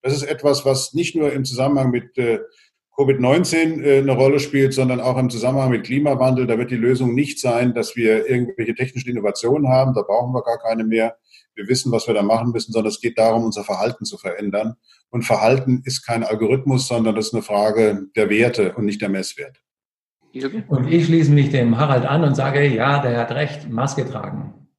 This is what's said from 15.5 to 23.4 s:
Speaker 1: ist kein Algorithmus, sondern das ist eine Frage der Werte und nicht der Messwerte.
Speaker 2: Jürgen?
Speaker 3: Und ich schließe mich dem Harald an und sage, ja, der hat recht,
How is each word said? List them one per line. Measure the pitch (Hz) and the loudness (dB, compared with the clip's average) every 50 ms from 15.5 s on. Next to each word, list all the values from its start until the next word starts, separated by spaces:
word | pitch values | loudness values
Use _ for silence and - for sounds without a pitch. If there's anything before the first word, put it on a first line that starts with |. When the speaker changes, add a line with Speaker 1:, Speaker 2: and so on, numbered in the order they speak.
| 131 135 131 131 127 127 - | 2 2 2 0 0 0 -2
Speaker 1:
ist | 131 127 - - | -6 -8 -8 -6
kein | - 117 117 113 | -4 -4 -4 -2
Algorithmus, | 104 110 107 113 104 127 135 131 143 131 120 - - | -4 -2 -2 0 0 0 0 0 0 0 0 0 -2
sondern | 123 117 113 110 104 | -2 0 0 0 0
das | 110 107 - | -2 -4 -4
ist | - | -6
eine | 113 | -6
Frage | 101 - 104 101 104 107 107 113 110 107 101 98 98 - _ | -4 -2 0 0 2 2 2 4 2 2 2 -2 -8 -6 _
der | 113 107 98 | 0 0 2
Werte | 104 107 120 120 117 - 101 92 90 | 2 2 2 2 2 0 0 0 0
und | 117 104 | -4 -4
nicht | 104 101 104 | -4 -4 -4
der | 110 101 | -4 -4
Messwerte. | 95 95 92 - - - 71 67 _ _ _ _ _ _ _ _ _ _ _ _ _ _ _ _ | -4 -4 -6 -8 -10 -14 -16 -16 _ _ _ _ _ _ _ _ _ _ _ _ _ _ _ _
Speaker 2:
Jürgen? | _ 131 131 135 - 220 202 | _ -8 -8 -6 -6 -8 -6
Speaker 3:
Und | - 151 127 123 151 | -4 -2 -2 0 2
ich | 165 170 165 | 2 2 2
schließe | - 165 165 156 143 | 4 2 4 4 6
mich | 143 147 135 - | 4 4 4 2
dem | - 135 120 117 113 117 | 2 0 2 2 2 2
Harald | 151 147 135 123 - | 2 2 2 0 0
an | 139 139 160 165 | 0 0 2 2
und | 143 135 | 2 2
sage, | - 135 139 147 143 143 | 0 0 0 0 2 2
ja, | 143 123 110 120 139 143 139 | 2 2 2 0 2 0 2
der | 135 123 120 117 | 0 0 -2 -2
hat | 117 - | -2 -4
recht, | 120 139 | -2 -4